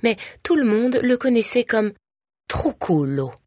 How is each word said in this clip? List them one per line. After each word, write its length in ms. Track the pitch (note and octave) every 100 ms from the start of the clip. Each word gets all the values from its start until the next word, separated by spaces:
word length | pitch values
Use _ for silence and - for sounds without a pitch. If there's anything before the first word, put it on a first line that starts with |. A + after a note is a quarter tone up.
mais 140 | A#3 G#3+ - -
tout 120 | -
le 100 | E4
monde 360 | B3 G#3+ B3 B3+
le 140 | B3 B3
connaissait 480 | C4+ A#3+ G#3+ B3
comme 280 | A#3 A3+ G#3+ - _ _ _ _ _
Trucullo. 840 | - D#4+ - - D#3+ C#3 C#3 C3+ -